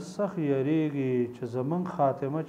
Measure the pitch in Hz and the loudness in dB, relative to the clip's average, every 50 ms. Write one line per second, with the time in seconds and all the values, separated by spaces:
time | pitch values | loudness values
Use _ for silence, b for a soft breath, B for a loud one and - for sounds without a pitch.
0 | 143 - - - 208 190 190 175 160 143 139 135 131 139 156 160 156 151 143 143 | -2 -4 -4 -2 -2 -2 -2 0 0 2 2 2 2 2 2 2 2 2 0 0
1 | 135 131 127 123 123 117 120 - 127 120 113 127 127 139 160 175 180 180 - - | 0 2 2 2 0 0 -2 -6 -8 -6 -4 -2 -2 0 0 0 -2 -2 0 2
2 | 143 135 131 135 143 139 143 156 160 | 2 2 2 2 -2 -2 -2 -4 -4